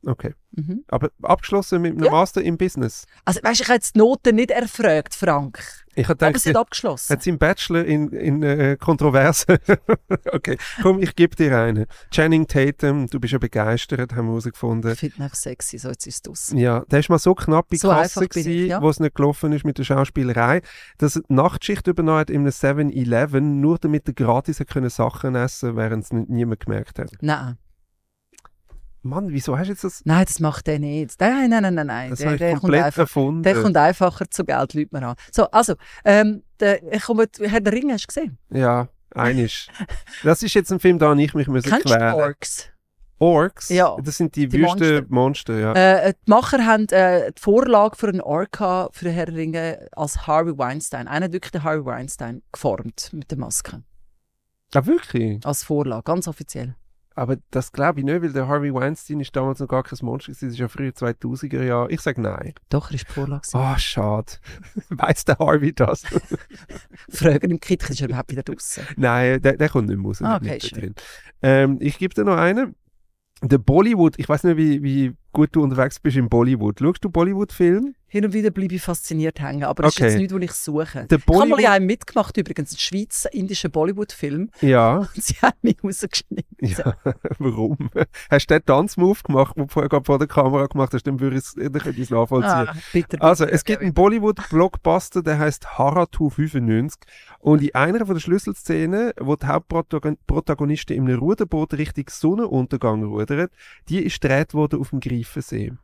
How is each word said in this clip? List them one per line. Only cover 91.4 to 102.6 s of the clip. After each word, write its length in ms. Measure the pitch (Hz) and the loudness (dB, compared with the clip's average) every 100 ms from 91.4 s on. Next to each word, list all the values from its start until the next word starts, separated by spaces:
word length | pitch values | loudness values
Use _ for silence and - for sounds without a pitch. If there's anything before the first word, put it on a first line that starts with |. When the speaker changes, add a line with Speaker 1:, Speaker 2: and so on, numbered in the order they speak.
| - - | -6 -8
Speaker 1:
dann 160 | - | -6
könnte 300 | 135 139 135 | -6 -6 -8
ich's 80 | 127 | -2
nachvollziehen. 420 | 117 117 131 202 | 0 2 2 2
Speaker 2:
Ah, 220 | 170 156 156 - | 0 0 -6 -2
bitter, 160 | 175 165 | -2 -2
bitter, 120 | 156 | 2
Speaker 1:
Also, 220 | 160 170 156 | 4 4 2
es 180 | 165 | 0
gibt 160 | - 214 | 0 -2
Speaker 2:
bitter. 60 | 196 | 0
Speaker 1:
einen 60 | |
Bollywood-Blockbuster, 1300 | 160 190 226 208 202 - 156 185 - - 175 - 180 | 4 4 4 0 -2 -2 2 2 0 0 0 0 -6
der 160 | 165 151 | -2 0
heisst 380 | 151 143 - - | 0 -2 -12 -2
Haratu 520 | 135 160 170 - 151 | 0 2 0 0 -2
fünfundneunzig. 720 | - 151 143 117 110 139 - _ - - - | -2 -2 -2 0 0 0 -8 _ -20 -20 -4
Und 220 | - 151 | 4 4
in 100 | 143 127 | 4 2
einer 300 | 147 220 208 | 2 2 0
von 100 | 175 | -2
der 60 | |
Schlüsselszenen, 920 | 160 190 - 196 - 160 160 190 240 - | 0 0 0 -10 -4 -2 0 -2 -4 -4
wo 160 | 135 147 | -4 -2
die 80 | 135 | 0
Hauptprotagon-, 720 | 156 - 165 170 156 156 151 - | -2 0 -4 -2 -4 -4 -6 -2
Protagonistin 720 | 143 - 147 147 151 - 123 | -4 -2 -2 -2 -2 -4 -2
in 100 | 131 | 0
einem 120 | 123 | 0
Ruderboot 540 | 139 220 202 156 151 143 | 0 0 -2 -2 -4 -4
Richtung 300 | 151 - 139 | -6 -6 -10
Sonnenuntergang 960 | - 160 196 233 135 | -4 -2 0 0 -2